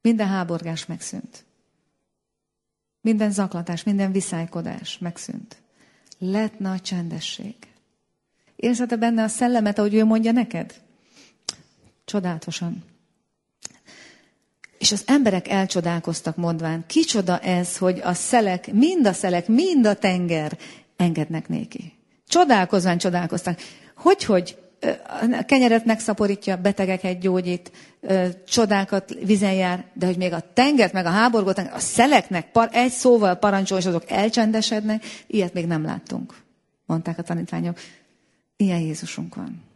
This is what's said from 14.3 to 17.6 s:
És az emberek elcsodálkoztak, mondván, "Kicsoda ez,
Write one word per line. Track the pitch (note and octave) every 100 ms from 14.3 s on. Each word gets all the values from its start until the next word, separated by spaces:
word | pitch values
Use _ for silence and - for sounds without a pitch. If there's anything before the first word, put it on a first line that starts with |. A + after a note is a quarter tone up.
| _ _ _ - _
És | -
az | G3+ -
emberek | C#4+ A#3 F#3+ -
elcsodálkoztak, | G3 F#3+ F#3 E3+ E3+ E3+ E3 E3 D#3+
mondván, | E3+ E3 D#3+ E3 -
"Kicsoda | D#4 D#4+ A3 F#3 F3+
ez, | F3+ F3+